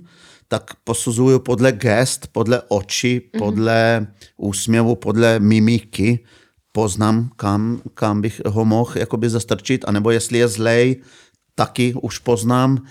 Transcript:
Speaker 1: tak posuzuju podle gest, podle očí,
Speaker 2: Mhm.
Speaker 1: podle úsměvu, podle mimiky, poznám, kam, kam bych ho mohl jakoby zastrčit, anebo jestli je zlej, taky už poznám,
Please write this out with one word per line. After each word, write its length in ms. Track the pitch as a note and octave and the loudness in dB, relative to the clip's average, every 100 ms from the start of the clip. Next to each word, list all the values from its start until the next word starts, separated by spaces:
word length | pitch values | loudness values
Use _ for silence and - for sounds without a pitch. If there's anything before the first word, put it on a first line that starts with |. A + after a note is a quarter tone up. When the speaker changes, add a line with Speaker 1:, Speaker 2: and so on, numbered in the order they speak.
| - _ - - - | -10 _ -20 -18 -8
Speaker 1:
tak 160 | G#2+ - - | -8 -8 -14
posuzuju 560 | - A#2 B2+ A2+ C3 C3 | -6 -4 -4 2 4 2
podle 320 | B2+ A2+ C3 | 2 2 2
gest, 560 | G#2 A#2+ G#2 C3 - - | 2 0 0 0 -4 -8
podle 300 | A#2 A2 B2 - | -4 0 0 0
očí, 540 | G2+ G2 - B2 B2 - | -4 -2 -4 -2 -2 -6
Speaker 2:
Mhm. 60 | A2 | -6
Speaker 1:
podle 680 | G#2 G#2+ A2 A2+ A2+ A2+ G#2 - - - | -4 -2 0 2 2 0 -4 -12 -20 -8
úsměvu, 580 | G2+ G2 - A2+ A#2 A#2 | -6 -4 0 2 2 0
podle 440 | G2+ G#2+ A#2 A2+ | -2 2 2 4
mimiky, 800 | G#2 A2 A2 A#2 - - A2 A#2+ _ _ _ _ _ G#2+ | 4 4 4 0 -4 -2 0 -2 _ _ _ _ _ -2
poznám, 520 | G#2+ G2+ G#2+ A2+ A#2+ - | -2 0 0 0 -2 -6
kam, 460 | G#2 G#2 A2+ A#2+ - | -2 -2 -2 -6 -10
kam 280 | - G#2+ G#2 | -6 -2 -2
bych 200 | A2 - G#2 | -4 -4 -4
ho 200 | G#2 A2 | 0 2
mohl 260 | A2 A#2+ - | 2 0 -4
jakoby 340 | A2+ A2+ A#2 | -4 -2 -2
zastrčit, 560 | A#2 - G#2 - C3 - | -2 -2 -4 -2 -4 -2
anebo 240 | G#2 A2 | 0 2
jestli 260 | A2+ - A#2+ | 0 0 0
je 100 | A#2+ | 0
zlej, 480 | G#2 A2+ A#2 B2+ C3 - - _ _ _ - | 0 0 2 2 0 -8 -20 _ _ _ -4
taky 380 | - - B2 B2 | -4 0 -2 -2
už 160 | A2+ - | -8 -6
poznám, 580 | - A2+ A2+ B2 C3 C3 - | -2 0 2 2 2 0 -4